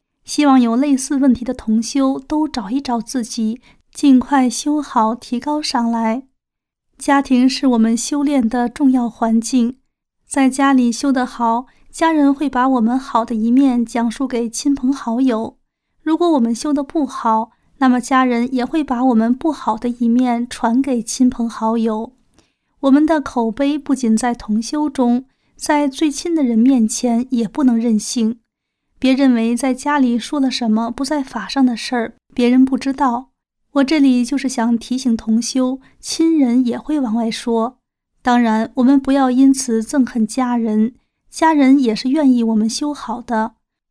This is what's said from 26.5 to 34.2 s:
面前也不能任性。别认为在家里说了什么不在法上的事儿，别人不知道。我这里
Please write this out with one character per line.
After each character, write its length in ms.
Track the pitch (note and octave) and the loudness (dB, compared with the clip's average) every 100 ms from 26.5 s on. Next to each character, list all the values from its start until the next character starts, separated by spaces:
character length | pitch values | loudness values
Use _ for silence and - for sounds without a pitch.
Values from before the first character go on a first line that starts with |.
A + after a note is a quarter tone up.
| A3+ | 4
面 280 | B3 C4 A3 | 4 4 2
前 400 | - B3 A#3 B3+ | 0 -2 -2 -2
也 180 | A#3+ A3+ | -2 -2
不 160 | - | 0
能 160 | C4 A#3 | 2 2
任 180 | A#3 G#3+ | 0 0
性。 420 | - B3 A3 A3+ _ _ _ _ _ _ | -2 -2 -2 -4 _ _ _ _ _ _
别 160 | C4 | 0
认 180 | C4+ C#4 | 4 4
为 240 | A#3 A3+ A#3+ | 2 0 -2
在 160 | C4+ | -2
家 260 | B3+ D4 D4 | -2 -2 0
里 200 | B3+ A#3 | 2 0
说 200 | - D4 | -4 -2
了 120 | C4 | -2
什 200 | C4 A#3 | -2 -2
么 200 | G#3+ A#3 | -2 -2
不 120 | A#3+ | -6
在 200 | C#4 D4+ | -4 -4
法 260 | C4+ A3 G3 | -4 -10 -6
上 160 | C#4 | 0
的 100 | B3+ | 0
事 220 | A3+ - B3 | 0 -6 -4
儿， 180 | A#3 - _ | -6 -10 _
别 160 | - A#3+ | -2 2
人 120 | B3+ | 4
不 140 | C4 C4 | 4 2
知 160 | C4+ | -4
道。 380 | C4+ C4+ A#3 C4 _ _ _ _ | -2 -2 -2 -8 _ _ _ _
我 100 | C#4+ | -2
这 160 | C#4 D#4+ | 2 4
里 240 | C#4 B3 | 4 2